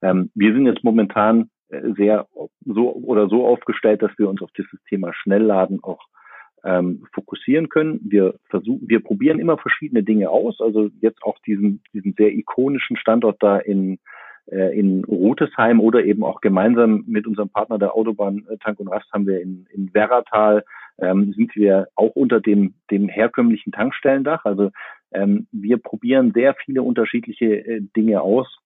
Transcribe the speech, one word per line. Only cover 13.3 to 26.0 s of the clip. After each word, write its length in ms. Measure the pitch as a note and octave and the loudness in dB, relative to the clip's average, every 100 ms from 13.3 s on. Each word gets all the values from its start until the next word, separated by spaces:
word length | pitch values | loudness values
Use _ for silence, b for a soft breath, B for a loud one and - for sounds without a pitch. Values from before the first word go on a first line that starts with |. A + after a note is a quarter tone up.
| G2 | 2
da 180 | G#2 G2+ | 2 2
in, 420 | - G2 F#2+ F#2 B B B B - | 0 -2 -2 -6 B B B B -12
äh, 260 | F#2+ F#2 - | -2 -2 0
in 280 | G2 F#2+ | 0 0
Rotesheim 720 | - G2 F#2+ C#3 D3 - A2+ A#2 | -2 0 0 2 -2 0 4 4
oder 260 | A2 A#2+ | 4 4
eben 200 | G2+ G#2 | 2 0
auch 160 | A2 - | -2 -2
gemeinsam 640 | G#2+ F#2+ G#2 A#2+ A#2 G#2+ - | 0 2 2 4 4 2 0
mit 220 | G#2+ G#2 | -4 -4
unserem 200 | G#2 G2+ | -6 -4
Partner 300 | - G#2 A2 | -4 -4 -2
der 160 | G2 | 0
Autobahn, 500 | - A2+ G#2 G2+ G2+ G#2 | 0 -2 -2 -4 -4 -8
äh, 60 | A2 | -10
Tank 220 | A2 G#2 | -8 -8
und 80 | G2 | -6
Rast 220 | G2 - | -8 -6
haben 160 | G#2+ G2 | -4 -2
wir 120 | F#2+ | -2
in, 260 | F2+ F#2 F#2 | -4 -12 -14
in 220 | G2 F#2+ | -10 -4
Werratal, 680 | G2 G#2+ B2 - A2 G#2+ G#2+ - B B _ | 0 2 0 2 2 4 4 0 B B _
ähm, 320 | F#2 F#2+ G2+ | 0 2 0
sind 220 | G2+ A#2 | 0 -4
wir 320 | - G2+ F#2+ F#2+ | 2 2 4 0
auch 220 | - A2+ - | 0 0 2
unter 240 | C3 A#2 | 0 0
dem, 340 | G#2+ G#2 G2 - _ | 2 2 0 -4 _
dem 180 | G2+ G2+ | -4 -2
herkömmlichen 640 | F#2+ A2+ - A#2+ A2 - | 0 -2 2 0 0 -4
Tankstellendach. 720 | - A#2 - C#3+ C3+ C#3 D#3+ | -6 -4 -2 0 0 0 -2
Also, 280 | - F#3+ G3 B B B _ | -2 0 -2 B B B _
ähm, 340 | - G2+ G#2 A2+ | -4 0 0 -2
wir 260 | A2 G2+ A#2+ | -10 -2 -2
probieren 540 | - G#2+ | -2 -8